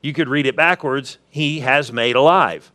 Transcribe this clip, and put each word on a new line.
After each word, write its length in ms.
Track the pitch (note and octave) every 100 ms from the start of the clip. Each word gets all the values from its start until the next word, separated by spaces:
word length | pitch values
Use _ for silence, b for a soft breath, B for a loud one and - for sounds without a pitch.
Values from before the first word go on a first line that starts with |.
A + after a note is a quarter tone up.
You 100 | C#3+
could 160 | D3 C#3
read 180 | C#3+ C3+
it 80 |
backwards, 640 | C#3 E3 F3+ C#3 C3+ C3 - _
he 320 | D3 D3 D#3
has 320 | B2+ C3+ B2+
made 220 | A#2 A#2
alive. 560 | B2 D3 F#3 A#2+ E2 -